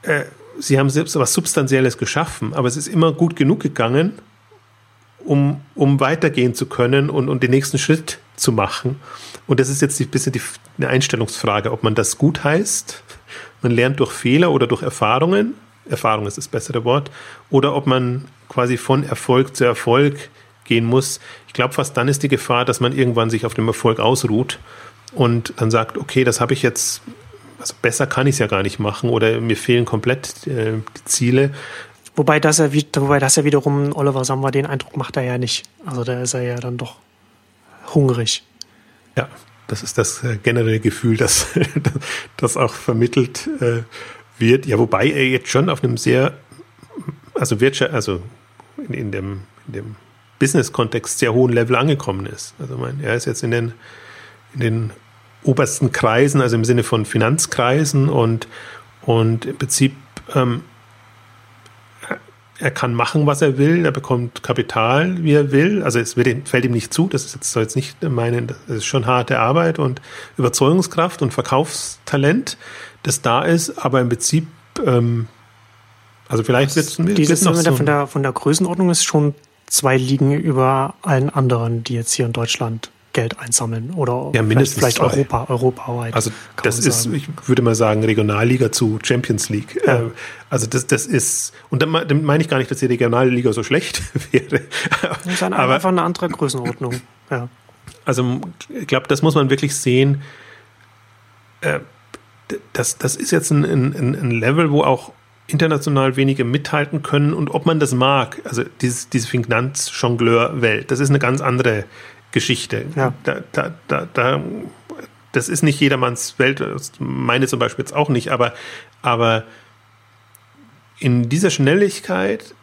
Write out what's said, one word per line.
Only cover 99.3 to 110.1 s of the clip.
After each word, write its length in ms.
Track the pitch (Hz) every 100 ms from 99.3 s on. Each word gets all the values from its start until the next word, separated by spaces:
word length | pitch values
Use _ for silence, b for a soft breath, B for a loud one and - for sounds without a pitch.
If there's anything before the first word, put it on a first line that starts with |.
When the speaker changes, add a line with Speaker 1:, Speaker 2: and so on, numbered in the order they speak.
Speaker 1:
man 160 | 156 135
wirklich 240 | 135 143
sehen. 480 | - - 123 139 139 B B B B B B _ _ _ _ _ _ _ _
Äh, 180 | - 73 71 _ _ - _ _ _
d-, 120 | - -
das, 240 | - 117 -
das 180 | 131 -
ist 160 | -
jetzt 180 | 170 160
ein, 140 | 147
ein, 280 | - 139 127
ein, 220 | - 123
ein 160 | - 127
Level, 400 | 117 110 151 165
wo 140 | 143
auch 280 | 147 131 - - _ _ -
international 640 | 151 160 147 143 139 135
wenige 300 | 131 135 135
mithalten 580 | 120 135 143 151 143 156
können 320 | - 143 147
und 140 | 165 147
ob 180 | 160 165
man 140 | 160
das 120 | 143
mag, 480 | 127 131 139 120 -
also 180 | - 117 123 -
dieses, 280 | 123 120 -
diese 180 | 131 117
Finanzjongleur-Welt, 1700 | 123 117 113 127 143 - - 123